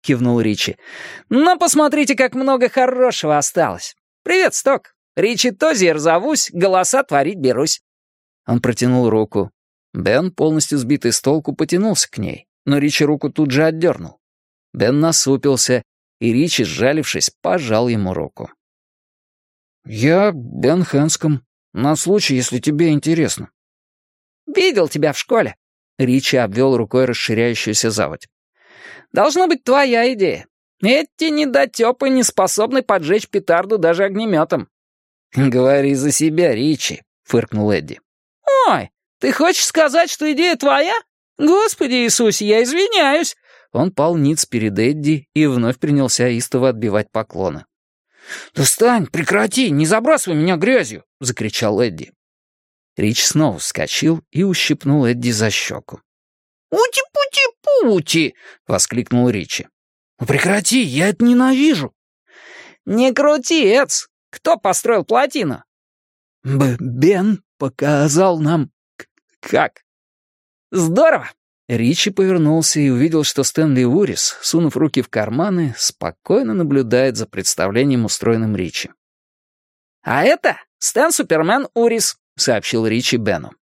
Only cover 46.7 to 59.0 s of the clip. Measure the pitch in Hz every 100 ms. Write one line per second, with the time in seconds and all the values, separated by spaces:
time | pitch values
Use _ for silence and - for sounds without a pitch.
46.7 | 113 110 101 104 113 110 82 92 76 -
47.7 | _ _ _ _ _ - - - - 135
48.7 | - 233 240 170 156 160 202 214 254 247
49.7 | 143 156 214 240 311 - 156 165 175 196
50.7 | 262 135 104 _ - 127 120 107 - 110
51.7 | 104 120 80 - _ _ _ _ _ _
52.7 | _ _ - 107 120 - 147 156 85 -
53.7 | - 76 - 151 165 - 147 196 180 -
54.7 | 151 139 147 123 123 120 110 110 - -
55.7 | - - - _ _ _ _ _ _ -
56.7 | 339 480 508 539 587 554 554 523 - -
57.7 | 554 294 190 151 165 143 - - - -
58.7 | 110 - 117